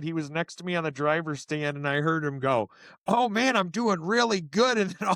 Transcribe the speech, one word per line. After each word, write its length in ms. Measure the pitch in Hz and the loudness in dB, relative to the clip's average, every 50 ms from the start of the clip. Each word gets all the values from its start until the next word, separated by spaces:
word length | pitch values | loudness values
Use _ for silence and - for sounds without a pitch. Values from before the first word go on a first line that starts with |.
| 143 | -6
He 100 | 160 165 | -4 -4
was 160 | 165 151 143 | -4 -6 -4
next 260 | 123 160 170 - - | -4 -4 -4 -4 -6
to 100 | - 175 | -12 -8
me 100 | 180 180 | -4 -4
on 80 | 175 160 | -2 -2
the 80 | 160 | -4
driver's 500 | 139 123 147 147 151 165 165 156 147 135 | -4 -2 0 0 0 0 0 -4 -6 -6
stand, 360 | - _ 156 151 147 147 143 | -6 _ -4 -2 -2 -2 -4
and 100 | 143 143 | -2 -2
I 140 | 143 139 143 | -2 0 2
heard 220 | 147 160 165 160 151 | 2 2 0 0 0
him 160 | 147 139 139 | -2 -4 -2
go, 300 | 127 135 135 120 107 - - - - - - _ _ | 0 2 2 2 0 -2 -8 -20 -20 -20 -20 _ _
Oh, 220 | - 196 240 254 240 | 0 2 2 2 2
man, 260 | 202 220 247 262 254 | 2 0 2 2 2
I'm 140 | 220 190 175 | 2 0 0
doing 300 | 156 208 240 226 196 170 | -2 -2 0 0 0 0
really 400 | 156 170 214 240 240 233 220 190 | 0 0 2 2 2 2 2 -2
good, 360 | 170 143 139 185 233 254 247 | -2 -2 2 2 4 4 4
<laughs> 20 | 220 | 2
and 120 | 202 190 | 0 0
then 180 | 185 - 208 202 185 | -2 -6 -2 -2 -2